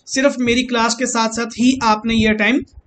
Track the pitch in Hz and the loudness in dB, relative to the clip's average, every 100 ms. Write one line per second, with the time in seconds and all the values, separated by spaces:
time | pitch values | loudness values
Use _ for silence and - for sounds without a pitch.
0 | - 269 277 247 240 240 254 240 226 226 | -8 0 0 0 0 0 0 0 0 -2
1 | 254 233 226 220 233 220 247 262 226 214 | -4 -2 -2 -4 -6 0 2 2 2 0
2 | 226 226 220 214 214 262 - - | 0 0 2 2 2 0 -4 -12